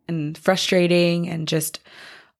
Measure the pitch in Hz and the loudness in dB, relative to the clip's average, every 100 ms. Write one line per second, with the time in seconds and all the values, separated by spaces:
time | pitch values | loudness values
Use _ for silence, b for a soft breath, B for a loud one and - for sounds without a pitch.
0 | - 165 147 160 - 185 - 185 175 175 | -8 -6 -6 -2 0 0 2 2 4 4
1 | 175 170 175 165 160 160 156 - B B | 2 0 -2 -4 -2 -2 -4 -8 B B
2 | B B B | B B B